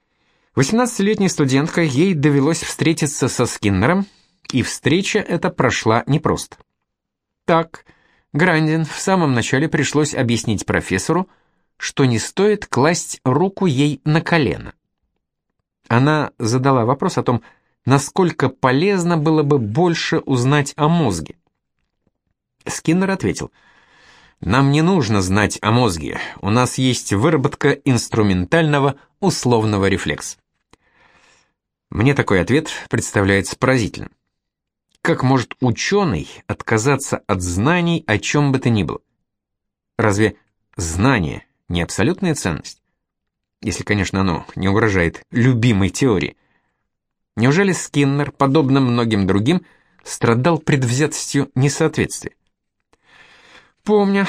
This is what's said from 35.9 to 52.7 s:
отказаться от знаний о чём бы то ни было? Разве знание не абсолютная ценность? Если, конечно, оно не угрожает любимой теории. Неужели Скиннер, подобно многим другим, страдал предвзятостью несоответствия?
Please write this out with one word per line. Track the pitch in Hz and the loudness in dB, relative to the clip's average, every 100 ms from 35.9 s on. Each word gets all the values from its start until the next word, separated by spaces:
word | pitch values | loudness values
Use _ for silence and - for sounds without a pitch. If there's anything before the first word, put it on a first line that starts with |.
| 202 180 82 65 - - | 0 0 -2 -6 -14 -12
отказаться | - - 110 127 135 - - - | -10 -2 0 2 -2 -2 -6 -2
от | 98 | -4
знаний | 87 90 131 175 170 170 - | -2 0 0 2 0 -2 -2
о | 104 | -2
чём | - 151 143 | 0 0 2
бы | 135 | 0
то | 123 | 2
ни | 110 | 0
было? | 73 - - _ _ _ _ _ _ _ _ - | 0 -6 -14 _ _ _ _ _ _ _ _ -2
Разве | 110 101 107 - _ _ _ - | 0 2 0 -2 _ _ _ -10
знание | 82 82 123 120 76 - - _ - | -8 0 2 2 -2 -6 -16 _ -6
не | 85 | -4
абсолютная | 82 - 120 185 180 147 | -2 0 0 0 -2 -2
ценность? | 95 76 - - _ _ _ _ _ _ _ _ | -4 -6 -10 -20 _ _ _ _ _ _ _ _
Если, | 104 85 | -8 -6
конечно, | - 104 90 95 | -4 -2 -2 -2
оно | 95 78 - - | -2 -4 -8 -6
не | 95 | -2
угрожает | 101 113 95 82 - - | 0 0 0 -2 -4 -8
любимой | - 127 117 123 98 95 | 0 0 2 2 2 0
теории. | - 135 95 - - _ _ _ _ _ _ _ _ _ - | 0 0 0 -2 -8 _ _ _ _ _ _ _ _ _ 0
Неужели | 127 160 202 | 2 4 2
Скиннер, | 170 - 143 139 143 139 | -2 -2 0 0 0 -4
подобно | - 135 151 131 139 | 0 2 2 4 2
многим | 127 120 117 104 95 | 2 0 0 0 2
другим, | 98 113 175 - _ _ _ | 2 2 0 -4 _ _ _
страдал | - - 117 117 165 160 | -16 -2 0 2 2 0
предвзятостью | - 143 123 127 151 - - 139 135 127 | 0 0 0 0 -2 -4 -4 -2 -2 0
несоответствия? | 143 - 156 139 80 - - - _ _ _ | 0 2 -2 0 -4 -6 -14 -16 _ _ _